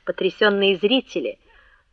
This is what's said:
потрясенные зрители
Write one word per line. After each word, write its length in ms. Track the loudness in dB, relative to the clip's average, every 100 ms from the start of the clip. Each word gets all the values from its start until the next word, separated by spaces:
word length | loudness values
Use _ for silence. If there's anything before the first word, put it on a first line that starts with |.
потрясенные 720 | -10 -4 -4 0 0 2 0 2
зрители 640 | 0 0 -2 -6 -8 -10 _ _ _ _ _